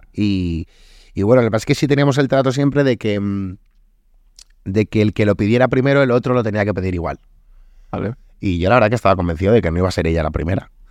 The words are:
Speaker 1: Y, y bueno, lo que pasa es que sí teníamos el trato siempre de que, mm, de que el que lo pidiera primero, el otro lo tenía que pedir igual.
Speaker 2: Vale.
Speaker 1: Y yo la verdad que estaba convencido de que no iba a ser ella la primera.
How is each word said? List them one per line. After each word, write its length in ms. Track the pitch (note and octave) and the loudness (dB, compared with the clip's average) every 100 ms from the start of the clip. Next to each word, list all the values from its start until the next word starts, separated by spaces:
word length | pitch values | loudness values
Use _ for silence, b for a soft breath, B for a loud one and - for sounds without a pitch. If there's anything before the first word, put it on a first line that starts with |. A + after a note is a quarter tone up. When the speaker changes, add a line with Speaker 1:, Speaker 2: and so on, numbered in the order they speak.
| - | -10
Speaker 1:
Y, 540 | - G#2 G2 F2 E2 D#2+ b b b b | -4 -2 -2 -2 -6 -8 b b b b
y 80 | - | -4
bueno, 200 | G2+ B2+ | 2 2
lo 40 | A2+ | 2
que 60 | |
pasa 100 | G#2+ | -2
es 40 | - | -2
que 80 | C#3+ | -2
sí 100 | C3+ | 0
teníamos 320 | C#3 C#3+ C3+ | 0 2 0
el 80 | C3+ | 0
trato 240 | C3+ C3+ | 0 0
siempre 320 | C3 C#3+ C3+ | 0 0 0
de 140 | C#3 A2+ | 0 0
que, 240 | G#2+ G2+ | -2 -4
mm, 380 | G2+ G2 F#2+ F#2 _ _ _ _ _ _ _ _ - _ | -4 -6 -8 -12 _ _ _ _ _ _ _ _ -20 _
de 220 | - G2+ G#2+ | -4 -2 0
que 160 | A2 | 0
el 100 | G#2 | 0
que 120 | - | 2
lo 120 | G#2 G2+ | 0 2
pidiera 320 | G#2 A#2+ B2 | 2 2 2
primero, 340 | B2+ C3+ C#3 | 2 2 2
el 80 | C3 | 2
otro 240 | A#2+ B2 | 2 0
lo 80 | B2 | 0
tenía 220 | G#2+ G#2 | 0 -2
que 100 | G#2 | -2
pedir 200 | G2 F#2 | -2 -4
igual. 260 | F2 D#2+ C#2 _ _ _ - - - - | -4 -6 -10 _ _ _ -20 -20 -20 -12
Speaker 2:
Vale. 200 | F#2+ - B2 - _ | -8 -6 -8 -16 _
Speaker 1:
Y 180 | G2 F2 | -4 -2
yo 120 | F2+ | 2
la 60 | B2 | 4
verdad 120 | G#2+ | 2
que 60 | |
estaba 200 | A#2+ F#2+ F#2 | 2 2 2
convencido 360 | F2 D#2+ F#2+ | 0 0 2
de 80 | A#2 | 2
que 100 | F2+ | 2
no 60 | E2 | 0
iba 100 | F#2 | 0
a 40 | |
ser 140 | F2 E2 | 0 -2
ella 160 | E2 | -2
la 80 | D2+ | -2
primera. 400 | - D#2 G2+ - - - | -4 -4 -4 -6 -16 -20